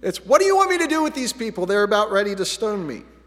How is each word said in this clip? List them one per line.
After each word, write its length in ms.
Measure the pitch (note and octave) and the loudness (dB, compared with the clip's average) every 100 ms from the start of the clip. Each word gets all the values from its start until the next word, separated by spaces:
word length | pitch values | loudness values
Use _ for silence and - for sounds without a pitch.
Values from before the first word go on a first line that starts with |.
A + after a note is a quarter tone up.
It's, 240 | - - - | -6 -8 2
What 140 | C4+ | 2
do 60 | F#4+ | 4
you 100 | G4 | 4
want 140 | F#4+ | 4
me 80 | F4 | 2
to 100 | E4 | 0
do 160 | D#4 | 0
with 100 | D#4 | -2
these 200 | D4+ B3 | -2 -6
people? 320 | - A3+ G3+ F3+ | -6 -8 -6 -2
They're 180 | G3+ | 0
about 280 | G#3 G#3 G#3+ | 2 2 2
ready 240 | G3 G3+ G3 | 2 0 -2
to 100 | F#3 | -4
stone 400 | - A3 G#3 E3 | -4 -4 -4 -6
me. 180 | A#2 - - | -10 -14 -20